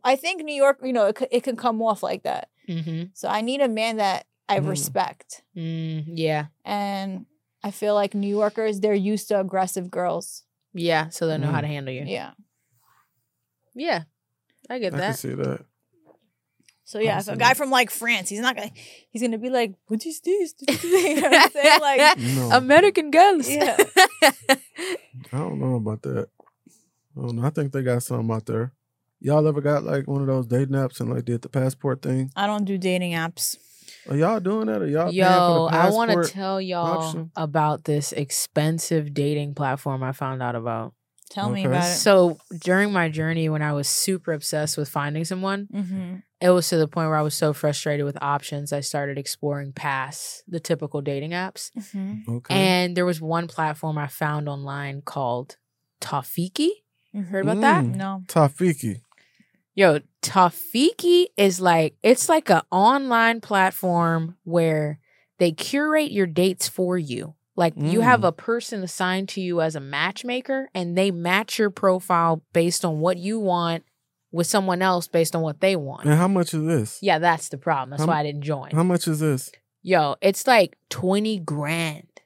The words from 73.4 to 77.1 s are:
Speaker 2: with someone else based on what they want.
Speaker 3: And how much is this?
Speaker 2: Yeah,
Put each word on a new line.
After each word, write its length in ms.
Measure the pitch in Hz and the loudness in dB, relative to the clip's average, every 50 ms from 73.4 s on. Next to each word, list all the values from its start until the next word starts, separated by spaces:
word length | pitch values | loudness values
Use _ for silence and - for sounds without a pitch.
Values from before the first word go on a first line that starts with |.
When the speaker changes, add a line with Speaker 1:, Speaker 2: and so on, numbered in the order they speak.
| 208 185 180 175 170 170 165 165 _ _ _ _ _ _ _ _ _ _ | 0 0 0 0 0 0 -2 -4 _ _ _ _ _ _ _ _ _ _
Speaker 2:
with 140 | - 170 170 | -2 -2 -2
someone 380 | - - 208 190 190 180 180 185 | 2 2 0 2 2 0 2 2
else 240 | 190 185 175 165 | 2 2 0 -2
based 280 | - - 170 165 156 - | 0 2 2 2 2 0
on 60 | 165 | -2
what 180 | 160 156 147 _ | -2 -2 -2 _
they 160 | - 190 196 | 2 2 2
want. 300 | 170 143 135 131 - - | 2 -4 -8 -10 -2 2
Speaker 3:
And 80 | 147 151 | 4 4
how 140 | 160 175 | 6 4
much 260 | 190 196 185 170 165 - | 4 2 2 0 0 -2
is 100 | 156 151 | -2 0
this? 320 | 160 170 143 107 107 - - | 2 2 0 0 -2 -6 -2
Speaker 2:
Yeah, 160 | - 196 | 2 2